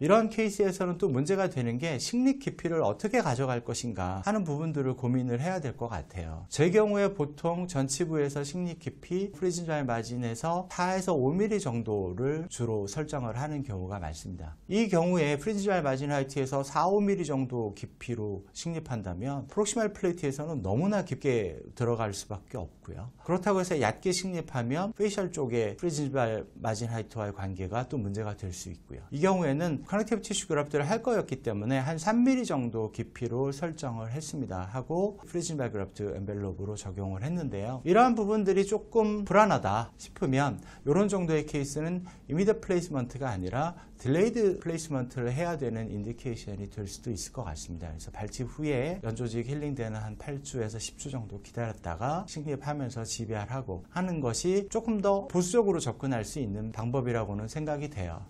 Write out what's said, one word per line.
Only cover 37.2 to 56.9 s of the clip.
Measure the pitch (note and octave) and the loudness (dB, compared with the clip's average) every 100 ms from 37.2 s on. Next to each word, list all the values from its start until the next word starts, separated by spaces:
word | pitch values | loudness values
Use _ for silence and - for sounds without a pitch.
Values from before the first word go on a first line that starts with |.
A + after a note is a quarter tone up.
했는데요. | C3+ F3 C#3+ G2+ G#2+ C3 | -2 -2 -2 -4 -4 -2
이러한 | D3 G#3 B3+ | 6 8 8
부분들이 | A3+ G3+ G#3+ G3 F#3+ | 6 2 2 4 4
조금 | G3 G#3 - A3+ G#3+ G#3 | 2 0 0 2 4 2
불안하다 | G3 F#3 G#3+ C3+ F#2+ G#2 A2 - | 4 6 8 6 2 0 -2 -8
싶으면 | - - D3+ C3 C#3+ F#2+ - - C3+ | -16 -2 2 4 2 0 -8 -4 2
이런 | E3 G#3 | 4 4
정도의 | G3 E3+ D#3 D3+ | 2 2 2 2
케이스는 | D3 C#3 D#3 D#3+ F3+ F3+ - - | -2 -2 -2 -2 -4 -6 -12 -2
이미디어 | D3+ G3+ A3 | 2 4 4
플레이스먼트가 | - F3+ E3+ C#3+ A#2 B2+ C3+ | 2 0 0 -2 -4 -4 -4
아니라 | F#2+ F2+ A#2+ E3 F3+ - - | -2 -2 0 -2 -4 -14 -4
딜레이드 | B2 D#3 A3 A#3+ G3+ F3 | 2 4 4 4 2 2
플레이스먼트를 | E3 E3 D#3+ C3+ B2 B2+ A#2+ | -2 -4 -2 -4 -2 -2 -2
해야 | B2+ E3+ E3 | 0 -2 -2
되는 | A#2+ A2 A2 | -2 -2 -4
인디케이션이 | G#2 G#2 A#2 B2+ A2 - G2 G2 | -4 -6 -6 -6 -6 -8 -8 -8
될 | - G2 | -8 -8
수도 | - B2 | -8 -6
있을 | G2 - | -6 -6
것 | - | -8
같습니다. | F#2+ D#2 - E2 E2+ | -8 -8 -8 -8 -8
그래서 | D#2+ - | -10 -10
발치 | - G#2+ - | -10 -8 -6
후에 | A#2+ - D3+ C3 D3 F#3+ | -8 -4 -2 0 0 -4
연조직 | A#2+ A2+ A#2+ A#2 A#2 | -4 -4 -4 -4 -4
힐링되는 | D3 D3 B2+ A2+ G#2+ | -4 -4 -4 -4 -4
한 | G#2+ G#2+ | -6 -8
팔 | - C#3 | -8 -8
주에서 | C#3+ C3 G#2+ A2 | -6 -4 -4 -4
십 | - - | -8 -8
주 | C#3 | -8
정도 | C3 G2+ G2 | -6 -8 -12
기다렸다가 | - A#2+ A2+ G#2 F2 E2 B2+ E3 F#3+ | -8 -4 -4 -4 -6 -2 -2 -2 -4
식립하면서 | D#3+ D3+ C3+ C#3+ D3 B2+ A#2 | -6 -4 -4 -4 -4 -4 -4
지배하고 | A2 - A2 G#2+ G2+ C3 B2 F#2 - | -6 -4 -4 -4 -4 -4 -4 -8 -6
하는 | F3 F#3 E3 | -4 -2 0
것이 | B2 A2+ F3 G3 G3 | 0 2 2 2 2
조금 | A#3 A3+ G#3+ | -2 0 2
더 | G3+ G3 F#3+ | 4 4 2
보수적으로 | F3+ F3+ A#3 G3+ E3+ | 2 4 6 6 4
접근할 | B2 - C3+ A#2+ | 0 -2 0 0
수 | G2+ D#3 | 0 -4
있는 | A2 G#2 A2 | -4 -2 -4
방법이라고는 | A2 A2+ | -4 0